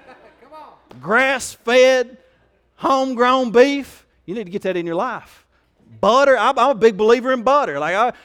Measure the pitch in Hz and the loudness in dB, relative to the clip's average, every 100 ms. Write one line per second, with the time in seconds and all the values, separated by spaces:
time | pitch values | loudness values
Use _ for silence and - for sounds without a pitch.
0 | - - - _ _ - - - _ 127 | -20 -20 -20 _ _ -20 -20 -20 _ -16
1 | 139 220 269 269 - - - 254 254 262 | -4 -2 0 -2 -8 -12 -2 4 4 2
2 | 247 - _ _ _ _ _ _ 370 269 | -2 -10 _ _ _ _ _ _ -2 -2
3 | 269 240 247 262 254 220 269 285 262 - | -2 0 0 0 0 2 2 0 -8 -18
4 | _ _ - 202 190 185 190 180 170 170 | _ _ -14 -12 -10 -8 -6 -6 -4 -6
5 | 247 208 - _ _ _ _ _ _ 113 | -6 -8 -16 _ _ _ _ _ _ -4
6 | 196 247 277 254 214 269 247 247 226 190 | 0 2 4 2 0 0 0 2 2 2
7 | 214 247 247 262 220 285 277 143 151 185 | 2 2 0 -4 0 0 0 -4 -4 -2
8 | 240 - | -2 -4